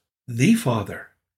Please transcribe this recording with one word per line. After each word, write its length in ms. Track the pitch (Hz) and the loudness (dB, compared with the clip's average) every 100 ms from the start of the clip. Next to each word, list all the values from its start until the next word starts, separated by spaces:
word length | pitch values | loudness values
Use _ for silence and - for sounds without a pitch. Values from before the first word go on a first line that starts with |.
| _ _ - | _ _ -12
the 220 | 117 151 | 0 4
Father. 540 | 226 131 113 95 90 - _ _ | 4 2 -2 -4 -10 -16 _ _